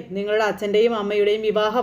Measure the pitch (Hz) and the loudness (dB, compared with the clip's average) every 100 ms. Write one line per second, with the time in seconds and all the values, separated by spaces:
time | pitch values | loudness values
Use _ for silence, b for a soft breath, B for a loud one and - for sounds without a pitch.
0 | - 190 208 214 214 196 208 208 233 226 | -4 -6 -2 0 0 -2 0 2 2 0
1 | 202 208 208 220 214 208 214 233 | -2 0 2 0 0 0 0 0